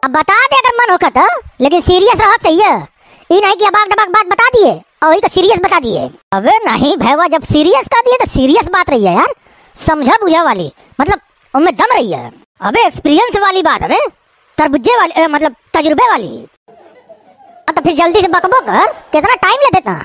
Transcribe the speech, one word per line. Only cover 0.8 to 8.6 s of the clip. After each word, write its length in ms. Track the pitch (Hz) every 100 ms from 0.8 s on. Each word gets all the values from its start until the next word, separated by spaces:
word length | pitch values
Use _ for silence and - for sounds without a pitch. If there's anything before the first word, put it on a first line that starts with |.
| 453
होकर 180 | 359 330
तो, 400 | 240 370 640 - _
लेकिन 200 | 262 339
serious 340 | - 370 403 453
रहो 160 | 415
सही 280 | 440 359 320
है। 280 | 415 247 147 _ _ _ _
ई 80 | 359
नहीं 160 | 415 392
कि 80 |
अबाक 220 | 415 392 415
डबाक 220 | 403 415
बात 180 | 381 381
बता 220 | 392 466
दिए 320 | 494 359 165 - _ 311
और 100 | 339
ई 40 |
का 80 | 440
serious 300 | - 370 427
बता 200 | 359 359
दिए। 320 | 247 - 254 - _
अबे 260 | 196 220 440
नहीं 320 | 415 220 285 320
भैया, 320 | 233 285 339
जब 140 | 311
serious 440 | - 302 311 508 494
कर 140 | -
दिए 160 | 494 494
तो 100 | 440
serious 380 | - 262 339